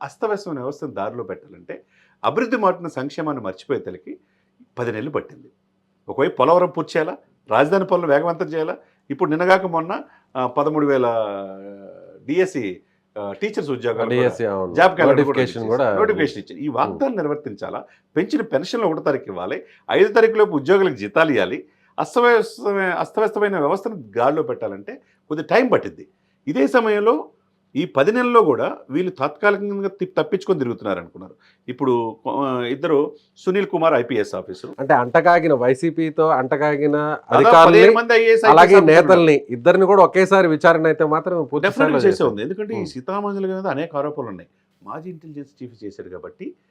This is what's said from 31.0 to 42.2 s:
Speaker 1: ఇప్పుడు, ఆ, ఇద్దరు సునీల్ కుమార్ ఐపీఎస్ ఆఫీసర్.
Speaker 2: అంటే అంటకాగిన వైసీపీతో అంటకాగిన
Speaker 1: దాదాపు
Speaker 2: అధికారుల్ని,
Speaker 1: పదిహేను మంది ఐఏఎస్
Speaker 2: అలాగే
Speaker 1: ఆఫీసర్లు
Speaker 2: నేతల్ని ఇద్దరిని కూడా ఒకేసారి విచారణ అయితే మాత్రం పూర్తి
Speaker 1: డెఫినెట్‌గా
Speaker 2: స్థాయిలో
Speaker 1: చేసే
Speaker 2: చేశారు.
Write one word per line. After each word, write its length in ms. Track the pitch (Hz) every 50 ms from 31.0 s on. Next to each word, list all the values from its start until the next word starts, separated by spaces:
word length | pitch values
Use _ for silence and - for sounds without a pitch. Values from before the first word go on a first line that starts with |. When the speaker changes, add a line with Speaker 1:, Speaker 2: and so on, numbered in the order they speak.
| 85 80 - 90 92 90 - _ _ _ _ _ _ 123
Speaker 1:
ఇప్పుడు, 480 | 123 - 143 127 123 120 117 113 110 - - 127
ఆ, 360 | - 139 139 135 127 123 120 120
ఇద్దరు 480 | - 135 160 165 151 139 147 147 - - _ _ _
సునీల్ 300 | - - 185 180 202 190
కుమార్ 280 | 196 - 165 160 165 151
ఐపీఎస్ 400 | 120 120 - 123 107 98 - 98
ఆఫీసర్. 360 | 92 92 - 90 - - - - -
Speaker 2:
అంటే 160 | 139 135 147
అంటకాగిన 600 | 127 123 120 120 165 156 175 175 170 160 165 143
వైసీపీతో 720 | 120 123 127 135 - 170 165 147 160 160 156 151 165 156 160
అంటకాగిన 640 | 151 127 131 123 151 139 151 151 147 139 147 147
Speaker 1:
దాదాపు 420 | 147 147 151 151 151 - - - -
Speaker 2:
అధికారుల్ని, 440 | 139 - - 180 165 165 170 170 175
Speaker 1:
పదిహేను 140 | 180 214
మంది 200 | 226 226 233 233
ఐఏఎస్ 320 | 233 226 226 226 226 226 -
Speaker 2:
అలాగే 160 | - 151 165
Speaker 1:
ఆఫీసర్లు 260 | 180 185 196 196 165
Speaker 2:
నేతల్ని 560 | 156 156 170 160 165 185 175 165 160 147 - - -
ఇద్దరిని 360 | 123 117 120 175 180 190 190
కూడా 160 | 180 202 190
ఒకేసారి 460 | 175 170 - 185 190 185 196 190 185 165
విచారణ 380 | 156 147 - 170 170 160 160
అయితే 180 | 160 151 165 160
మాత్రం 320 | 151 151 160 - 185 180
పూర్తి 180 | 165 151 - 143
Speaker 1:
డెఫినెట్‌గా 160 | 147 165 202
Speaker 2:
స్థాయిలో 280 | - - - 156 151 131
Speaker 1:
చేసే 100 | - 190
Speaker 2:
చేశారు. 220 | - -